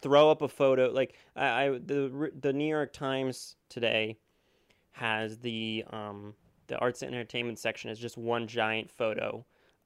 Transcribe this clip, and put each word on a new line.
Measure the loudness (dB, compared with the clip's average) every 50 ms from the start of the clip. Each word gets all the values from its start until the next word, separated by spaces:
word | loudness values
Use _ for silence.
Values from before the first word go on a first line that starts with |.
| 0
throw | 6 8 10 10 10
up | 8 6 4
a | -4
photo. | 0 4 4 6 6 6 6 4
Like, | 4 0 0 -2 -4 -16 -20 _ -6
I, | -2 0 0 2 2 2
I, | 2 0 -2
the, | -4 -2 -2 0 -2 -2 -4 -4 -6 -6 -6 -4
the | -2 0 0
New | 0 0 0
York | 0 -2 -2 -4 -6
Times | -6 -4 -2 -2 0 -2 -2 -4 -6 -10 -16 -18 _ _ -14
today | -8 -2 -2 0 2 0 0 -2 -6 _ _ _ _ _ _ _ _ _ _ _ _ _ _ _ -14
has | -6 -2 -2 -2 -2 -2 -4 -8 -8
the, | -8 -6 -6 -4 -4 -4 -4 -6 -6 -8
um, | -10 -10 -10 -10 -12 -12 -14 -16 -18 _ _ _ _ _ _
the | -10 -6 -2
arts | -2 -2 -2 -2 -8
and | -8 -6
entertainment | -8 -8 -6 -6 -6 -4 -4 -6 -4
section | -4 -4 -4 -4 -8 -10
is | -10 -8
just | -10 -10 -10 -8
one | -4 -2 -2 -2 -2
giant | -4 -2 0 0 0 0 -2 -4 -8
photo | -6 -4 -2 -2 -2 -2 -4 -6 -6 -8 -12 _ _ _ _ _ _ _ _